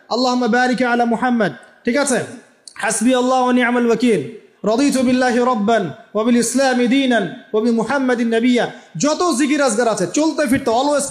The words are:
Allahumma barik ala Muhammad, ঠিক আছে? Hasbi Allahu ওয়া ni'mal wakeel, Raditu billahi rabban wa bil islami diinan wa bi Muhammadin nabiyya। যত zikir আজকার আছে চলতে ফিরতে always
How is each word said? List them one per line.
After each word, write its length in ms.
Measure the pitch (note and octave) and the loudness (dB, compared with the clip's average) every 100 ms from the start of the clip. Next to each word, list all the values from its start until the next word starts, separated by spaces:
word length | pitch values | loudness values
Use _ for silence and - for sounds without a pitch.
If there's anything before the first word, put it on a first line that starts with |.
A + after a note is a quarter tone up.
| _ | _
Allahumma 400 | A3+ B3+ B3 A#3+ | -2 0 0 0
barik 340 | A#3+ B3+ B3+ | 0 0 0
ala 220 | B3 A#3+ | 0 0
Muhammad, 480 | A#3 A3+ B3+ A#3+ F#3+ C3+ - _ | 0 0 0 0 -2 -4 -18 _
ঠিক 120 | - C4 | -4 -2
আছে? 280 | C#4+ A#3 C#3+ - - _ - | 0 -2 -4 -12 -20 _ -20
Hasbi 400 | - G#3+ - A3+ | -8 -6 0 2
Allahu 280 | B3+ B3+ B3+ | 2 2 2
ওয়া 100 | B3 | 2
ni'mal 340 | B3 A#3+ B3 A#3+ | 2 2 2 0
wakeel, 360 | A3 A#3+ G3 C3 - - _ F#3+ | 2 2 0 -2 -14 -20 _ -2
Raditu 340 | A3 C#4+ C4 | 0 2 2
billahi 360 | B3 B3+ B3+ A#3+ | 0 2 0 0
rabban 540 | A#3+ A#3+ G3+ A3+ F3 C3+ - | 0 0 0 0 0 -8 -8
wa 100 | G#3 | -4
bil 120 | A3+ A#3+ | 0 2
islami 520 | A#3 B3+ C4+ B3 B3 | 2 0 0 2 2
diinan 460 | C4+ C4+ A#3 F3+ - - | 2 2 0 -2 -8 -6
wa 100 | G#3+ | -2
bi 60 | A#3+ | 0
Muhammadin 580 | A3+ A3 C#4 C4 A#3+ A#3 | 0 0 -2 0 0 0
nabiyya। 420 | A3+ A#3+ A#3+ F3 - - D#3+ | 0 2 0 0 -6 -16 -4
যত 380 | C4+ D4+ F4+ B3 | -2 0 0 0
zikir 240 | C#4+ D4 | 0 2
আজকার 260 | C#4 G#3+ A#3+ | 0 2 0
আছে 180 | G#3 F3 | 0 -2
চলতে 400 | C#4+ D#4 D#4 D4 | 0 -2 0 0
ফিরতে 240 | C4+ C4+ | 0 0
always 320 | A3+ C#4+ D4 C#4 | 0 0 0 -2